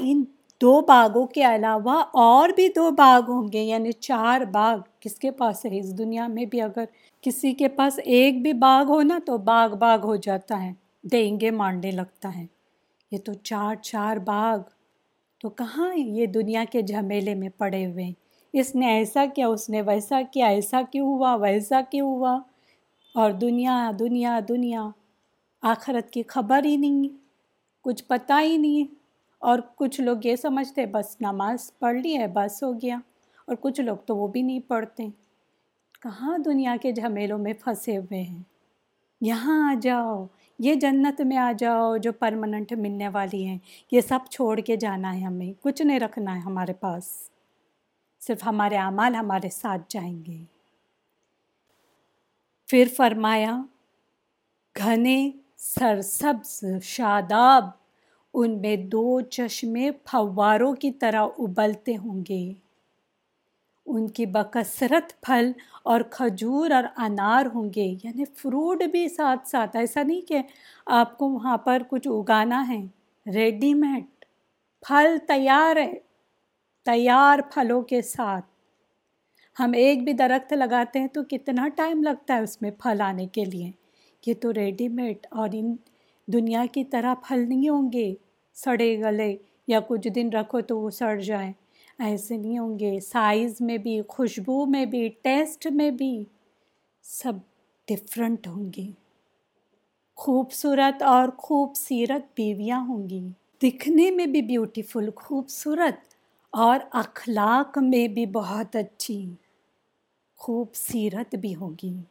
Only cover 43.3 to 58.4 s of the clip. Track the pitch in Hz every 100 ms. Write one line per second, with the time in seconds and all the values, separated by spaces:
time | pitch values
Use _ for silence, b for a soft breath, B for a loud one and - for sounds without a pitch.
43.3 | 196 190 185 B B B 247 240 262 262
44.3 | - 240 220 214 220 220 190 190 185 185
45.3 | 180 180 196 277 277 302 269 220 220 196
46.3 | 185 180 190 180 180 196 175 180 - -
47.3 | _ _ _ _ _ _ _ _ _ -
48.3 | 226 208 214 208 202 190 196 240 226 214
49.3 | 190 185 - 226 190 170 220 180 170 160
50.3 | 165 165 _ _ _ _ _ _ _ _
51.3 | _ _ _ _ _ _ _ _ _ _
52.3 | _ _ _ - 254 247 254 240 220 220
53.3 | 220 214 240 269 _ _ _ _ _ _
54.3 | _ _ _ _ - 202 226 240 262 277
55.3 | 269 _ - - - 247 208 - - 294
56.3 | 247 - - 196 185 185 - 226 208 180
57.3 | 214 247 269 190 - _ _ _ _ _
58.3 | -